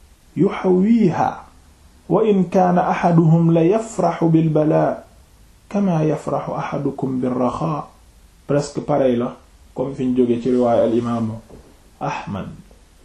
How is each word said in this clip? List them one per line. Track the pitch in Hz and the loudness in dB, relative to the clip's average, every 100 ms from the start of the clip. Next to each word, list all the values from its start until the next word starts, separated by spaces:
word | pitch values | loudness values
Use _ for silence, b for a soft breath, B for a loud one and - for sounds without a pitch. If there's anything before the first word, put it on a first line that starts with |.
| _ _ _ - | _ _ _ -2
يحويها، | 190 - 190 185 202 233 190 147 120 - - - - _ - _ - | -2 0 0 2 4 4 2 0 -2 -4 -18 -20 -20 _ -20 _ -2
وإن | 175 226 190 180 | 0 2 2 2
كان | 196 180 180 | 2 2 2
أحدهم | 180 185 180 170 165 165 165 | 0 0 2 4 4 4 4
ليفرح | 165 165 220 220 - 170 170 | 4 4 2 -2 -4 -2 0
بالبلاء | 165 160 165 156 151 160 147 - - - _ - - - - | 2 2 2 0 2 2 0 -4 -12 -20 _ -20 -20 -20 -6
كما | 202 196 160 | -2 0 0
يفرح | 156 143 - 139 139 | 0 -2 -2 -4 -4
أحدكم | - - 147 143 - 135 131 | -8 -6 -4 -4 -4 -4 -2
بالرخاء." | 127 123 120 - 156 147 - _ _ _ _ _ - | -2 -2 -2 -2 -6 -6 -10 _ _ _ _ _ -2
Presque | 143 143 - | -2 -2 -8
pareil | - 143 131 120 | -2 0 2 0
la, | 123 - _ _ - | -4 -8 _ _ -14
comme | - 135 | -8 -8
fi | 139 127 | -4 -2
ñu | 127 | 2
jóge | 120 117 | 2 0
ci | 131 | 0
riwaaya | 123 120 117 117 | 0 2 2 2
al | |
imaamu | 117 120 117 110 110 - - - _ _ - | 0 -2 -4 -6 -8 -16 -20 -20 _ _ -10
Ahmad | 139 - - 98 - - - - _ _ | -8 -8 -10 -10 -10 -16 -20 -20 _ _